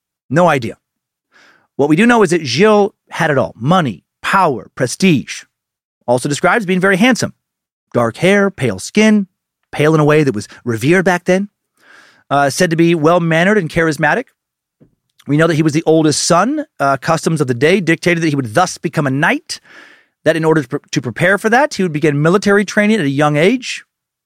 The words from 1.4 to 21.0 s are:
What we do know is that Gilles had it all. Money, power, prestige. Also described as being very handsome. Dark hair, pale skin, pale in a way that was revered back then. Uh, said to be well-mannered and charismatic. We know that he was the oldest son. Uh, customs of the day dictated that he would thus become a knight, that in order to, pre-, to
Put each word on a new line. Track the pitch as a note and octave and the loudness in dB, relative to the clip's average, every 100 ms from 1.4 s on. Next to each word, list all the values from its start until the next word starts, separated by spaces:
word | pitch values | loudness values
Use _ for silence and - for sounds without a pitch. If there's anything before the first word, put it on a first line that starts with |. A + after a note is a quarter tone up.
| _ _ _ - | _ _ _ -2
What | C#3+ | 0
we | D#3 | 2
do | A#3 | 4
know | A#3+ | 4
is | F#3+ | 2
that | F3 | 0
Gilles | D3+ A#2+ G#3+ G#3 G3+ - _ | -2 0 2 4 0 -4 _
had | - D#3+ | -4 -2
it | C3+ | 0
all. | F2+ - | -2 -4
Money, | A#2+ F#3 D3 E2+ _ _ | 0 0 0 -6 _ _
power, | - G3 F3 A#2 E2+ | -4 0 0 -2 -8
prestige. | - C3 - F#3+ C#3+ - - - _ _ _ _ _ - | -6 -6 0 2 2 -2 -12 -18 _ _ _ _ _ -2
Also | B2 D3 | -2 -2
described | C#3+ F3 G#3+ | -2 0 0
as | F#3 | 0
being | F#3 | 0
very | F#3+ F#3 | 0 2
handsome. | B3 B3+ - - _ _ _ _ _ | 2 0 -4 -10 _ _ _ _ _
Dark | B2+ A#2 - | -2 -2 0
hair, | F3 G3+ G3 | 0 2 0
pale | - B2+ G2 | -2 -6 -6
skin, | - - G#3+ G#3+ F#3+ _ _ _ _ | -4 0 2 2 0 _ _ _ _
pale | - D3 | -2 2
in | D#3+ | 2
a | |
way | D3 D3+ | 4 2
that | C#3+ | 2
was | G#2+ - - | -2 -8 -10
revered | A#2+ A2+ B2+ F3+ | -6 -2 0 2
back | F3+ F3 | 2 0
then. | - F#3 G3+ _ _ _ _ - _ _ - | 0 -2 -2 _ _ _ _ -20 _ _ -4
Uh, | C#3 C#3 | 0 0
said | - F3+ | 0 0
to | D#3+ | 2
be | E3+ | 2
well-mannered | E3+ D3+ F3 E3+ D#3+ F3+ G#3+ | 2 2 2 2 0 2 0
and | D#3+ | -2
charismatic. | F3 E3 D3 D3+ F3+ C4+ _ _ _ _ _ _ _ _ _ - | -2 -2 0 0 0 -4 _ _ _ _ _ _ _ _ _ -4
We | D3 | 0
know | E3 | 0
that | |
he | D3+ | 0
was | D#3 | 0
the | D3 | 0
oldest | E3 D#3+ D#3 C#3 | 0 2 2 0
son. | - E3+ G#3+ D4+ D4 - | 0 0 0 -4 -8 -4
Uh, | C#3 C3+ | -2 -2
customs | - E3 - D#3+ | -2 -2 -2 -2
of | C3+ | -2
the | |
day | A#2+ D3 G3 | 0 0 2
dictated | D#3+ D#3+ F3 E3+ | 0 -2 -2 -2
that | D#3+ | -2
he | C#3+ | -2
would | B2 | -2
thus | A2+ F3+ - | -2 -2 -4
become | E3+ - C#3+ | -6 -4 -2
a | |
knight, | C3+ E3+ C#4 - - _ - - _ _ _ | 0 0 -2 -6 -16 _ -20 -20 _ _ _
that | D3 D#3+ | -2 0
in | |
order | D#3+ D#3+ | 2 0
to, | C3+ | 0
pre-, | D3 - | -8 -6
to | - | -6